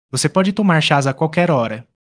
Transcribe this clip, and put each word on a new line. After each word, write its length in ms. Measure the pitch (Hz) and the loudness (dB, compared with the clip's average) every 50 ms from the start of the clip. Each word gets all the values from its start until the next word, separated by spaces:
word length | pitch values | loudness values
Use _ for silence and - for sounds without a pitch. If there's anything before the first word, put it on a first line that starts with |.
| _ _ | _ _
Você 160 | - 131 - 151 | -6 -4 -2 -2
pode 240 | - 185 190 202 | 0 0 0 0
tomar 300 | 202 220 208 190 165 156 | 0 0 0 2 2 2
chás 260 | 147 - 151 143 135 139 | 2 2 2 2 0 0
a 60 | 135 | -2
qualquer 360 | - 160 151 - 180 175 175 | -2 -2 -2 0 0 0 2
hora, 380 | 156 127 117 110 110 110 113 _ _ _ _ | 2 0 0 -2 -6 -10 -14 _ _ _ _